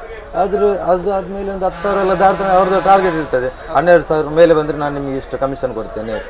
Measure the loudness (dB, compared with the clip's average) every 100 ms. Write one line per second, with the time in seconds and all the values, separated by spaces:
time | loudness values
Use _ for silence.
0 | -14 -16 -10 -4 -2 0 0 0 0 0
1 | 0 -4 -6 -8 -8 -4 -4 -4 -2 0
2 | 0 2 2 2 2 2 4 2 4 4
3 | 4 -2 -2 -2 -2 -6 -4 0 4 4
4 | 4 -2 0 4 6 6 2 -4 -4 -4
5 | -6 -6 -6 -6 -4 -4 -6 -6 -8 -8
6 | -8 -8 -8